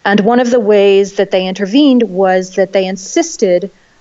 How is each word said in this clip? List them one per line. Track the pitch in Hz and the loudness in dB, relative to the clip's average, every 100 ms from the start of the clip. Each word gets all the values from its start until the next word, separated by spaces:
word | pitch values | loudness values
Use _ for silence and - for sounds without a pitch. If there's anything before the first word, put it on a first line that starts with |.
And | 196 208 | -2 0
one | 202 240 | 2 0
of | 240 | 2
the | 247 | 0
ways | 202 208 202 196 196 - | 2 4 4 2 0 -2
that | 190 | -2
they | 185 185 | -2 -4
intervened | 190 190 269 294 247 | -6 -2 2 2 2
was | 208 180 185 185 185 196 | 0 0 0 0 -2 -4
that | 185 | -2
they | 196 185 | -2 -4
insisted | 190 - 339 330 - 196 175 196 _ _ _ | -6 -6 -4 -4 -2 0 0 -4 _ _ _